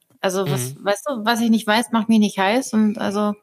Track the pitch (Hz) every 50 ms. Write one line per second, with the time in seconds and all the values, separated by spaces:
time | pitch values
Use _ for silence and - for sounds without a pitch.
0 | _ _ _ _ - 196 180 190 196 156 139 131 123 127 143 - - 190 208 -
1 | - 294 277 226 208 220 240 220 233 233 226 214 - 208 208 226 233 - - 226
2 | 208 226 226 220 208 196 - - 190 190 220 262 269 - - 220 214 214 202 -
3 | - 208 196 208 208 208 208 -